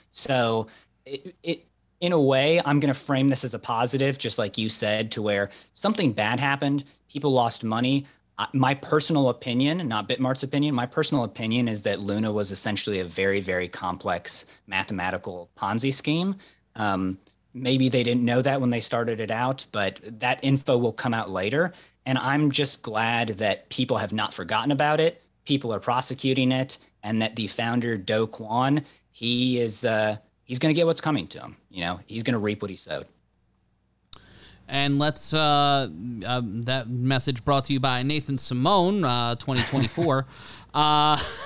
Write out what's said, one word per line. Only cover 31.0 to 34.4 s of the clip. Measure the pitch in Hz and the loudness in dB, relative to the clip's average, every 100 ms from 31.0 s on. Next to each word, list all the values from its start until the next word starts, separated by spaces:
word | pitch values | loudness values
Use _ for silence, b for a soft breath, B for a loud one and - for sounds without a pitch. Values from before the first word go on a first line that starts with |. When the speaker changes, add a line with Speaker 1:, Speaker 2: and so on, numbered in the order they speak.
Speaker 1:
coming | 160 143 82 | 0 -2 -2
to | - | -10
him. | - - _ | -16 -20 _
You | 92 | -6
know, | 85 90 - | -6 -6 -8
he's | 110 | -6
gonna | 113 120 | -2 0
reap | 104 104 | 0 -2
what | 101 | -6
he | 92 | -10
sowed. | - 73 - _ _ _ _ _ _ _ _ _ _ - B B | -10 -10 -10 _ _ _ _ _ _ _ _ _ _ -20 B B